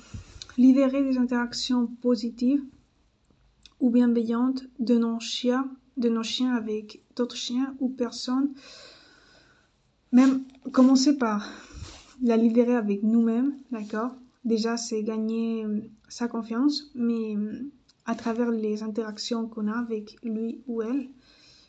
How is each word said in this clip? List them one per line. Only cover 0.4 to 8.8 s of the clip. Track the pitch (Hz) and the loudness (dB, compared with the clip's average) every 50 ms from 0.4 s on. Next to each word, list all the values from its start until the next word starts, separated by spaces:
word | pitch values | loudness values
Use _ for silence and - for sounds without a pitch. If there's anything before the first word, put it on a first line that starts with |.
| - - - | -20 -6 2
libérer | - 247 262 262 277 277 262 262 277 277 | 6 8 8 8 8 6 4 4 2 2
des | 269 262 | 2 2
interactions | 254 247 247 254 240 240 240 240 - - - 247 247 240 | 0 0 0 0 -2 -2 -2 -4 -6 -2 0 0 0 0
positives | 233 240 - - 247 247 - 240 233 226 - 240 247 277 285 277 - - - _ _ _ _ _ _ _ _ _ _ _ _ _ _ _ _ - - _ - | 0 -2 -2 0 0 0 0 -2 -4 -4 -2 0 2 2 0 0 -4 -14 -20 _ _ _ _ _ _ _ _ _ _ _ _ _ _ _ _ -20 -20 _ -2
ou | 277 247 | 0 4
bienveillantes | 226 247 247 240 233 233 226 220 233 233 247 262 262 254 - - - | 4 4 4 4 4 2 2 0 0 0 0 0 0 -4 -8 -10 -8
de | - 233 214 240 | -2 0 2 4
nos | 233 226 233 226 226 | 4 2 0 -2 -4
chiens, | - - - - - 247 247 254 269 262 - - _ _ - | -6 -6 -6 -2 0 0 0 0 -2 -4 -8 -16 _ _ -6
de | 277 233 233 | -2 0 0
nos | 233 226 | 0 0
chiens | 226 220 - - 254 254 247 | -2 -4 -4 -2 0 0 0
avec | 233 214 220 214 214 214 214 - - _ _ - | -2 -2 -4 -6 -6 -8 -10 -16 -20 _ _ -6
d'autres | - 247 233 - | -6 -6 -4 -6
chiens | - - - 247 247 269 269 269 - | -8 -8 -4 -4 -2 -2 -4 -4 -4
ou | 277 247 | -4 -4
personnes. | - - 247 233 - - - 247 254 262 277 294 - - - - - - | -4 -4 -6 -6 -8 -8 -6 -4 -2 -2 -2 -2 -4 -8 -20 -20 -20 -20